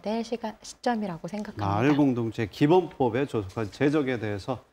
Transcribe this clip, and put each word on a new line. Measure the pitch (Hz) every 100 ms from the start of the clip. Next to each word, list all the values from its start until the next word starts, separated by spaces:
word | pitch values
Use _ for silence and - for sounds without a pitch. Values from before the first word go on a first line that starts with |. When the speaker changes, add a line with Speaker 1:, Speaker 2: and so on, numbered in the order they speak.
Speaker 1:
될 | 202 226
시간, | 226 233 220 -
시점이라고 | - - 247 226 202 160 175
생각합니다. | 208 208 - 98
Speaker 2:
마을 | 104 135 143
공동체 | 143 123 113 113
기본법에 | 107 - 139 185 160 - 123 117
조속한 | 143 113 95 117 104
제정에 | - 139 151 131 117
대해서 | 107 101 135 123 _